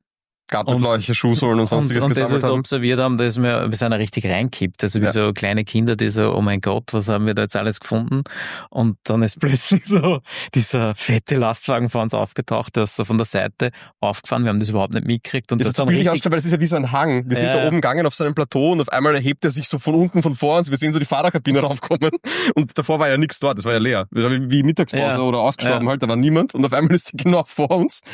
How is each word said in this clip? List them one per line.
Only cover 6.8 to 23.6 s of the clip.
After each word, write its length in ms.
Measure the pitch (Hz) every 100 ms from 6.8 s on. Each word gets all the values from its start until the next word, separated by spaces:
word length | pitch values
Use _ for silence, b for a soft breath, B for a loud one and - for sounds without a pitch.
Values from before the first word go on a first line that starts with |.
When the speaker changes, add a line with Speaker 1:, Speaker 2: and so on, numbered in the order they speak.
| -
Speaker 2:
was 160 | 110 101
haben 160 | 104 107
wir 80 |
da 80 | 107
jetzt 120 | 104
alles 240 | 101 107 104
gefunden?" 460 | - 113 120 135 - B B B B
Und 280 | - 113 98
dann 180 | - 113
ist 160 | 110 -
<laughs> 0 |
plötzlich 460 | 143 131 - 196 -
so 320 | 202 165 147 - B B 131
dieser 400 | 113 127 110 104
fette 400 | - 117 - 139
Lastwagen 520 | 113 117 - 117 120
vor 140 | 120
uns 120 | 110
aufgetaucht, 600 | 107 104 - - 117 -
der 80 | 117
ist 140 | 107 -
so 80 |
von 120 | 104 113
der 100 | 110
Seite 440 | 98 101 - 123 - B B
aufgefahren. 420 | 101 101 - 120
Wir 60 | 120
haben 100 | 104
das 120 | 107
überhaupt 220 | 107 98
nicht 140 | 110 -
mitgekriegt. 460 | 117 - 131 -
Und 80 | 117
Speaker 1:
Das 60 | 117
Speaker 2:
das 40 |
Speaker 1:
ist 20 | 127
so 60 |
Speaker 2:
dann 20 | 131
Speaker 1:
billig 60 | -
Speaker 2:
richtig 100 | 175
Speaker 1:
anstrengend, 180 | 165 175
weil 60 | 160
das 80 | 165
ist 40 |
ja 100 | 165
wie 60 | 165
so 80 |
ein 160 | 160 127
Hang. 400 | 139 156 127 123
Wir 60 | 123
sind 100 | 123
Speaker 2:
Ja. 100 | 131
Speaker 1:
da 80 | 131
oben 80 | 170
gegangen 280 | 131 151 151
auf 100 | -
so 80 |
einem 100 | 151
Plateau 380 | 156 143 131 151
und 80 | 170
auf 80 | 143
einmal 260 | 131 151
erhebt 300 | 139 131 143
er 80 | 160
sich 160 | 135 -
so 100 | 135
von 160 | -
unten, 260 | 165 180 175
von 140 | 156
vor 240 | 131 147 170
uns. 100 | 160
Wir 100 | 135
sehen 120 | 156
so 80 | 156
die 60 |
Fahrerkabine 560 | 143 139 175 165 139 139
<laughs> 0 |
raufkommen 500 | 143 135 - 160 156 339 269 339 339 156
und 200 | 139 -
davor 220 | 151 156
war 100 | 147
ja 80 | 135
nichts 200 | 156 -
dort, 180 | 143
das 80 | 101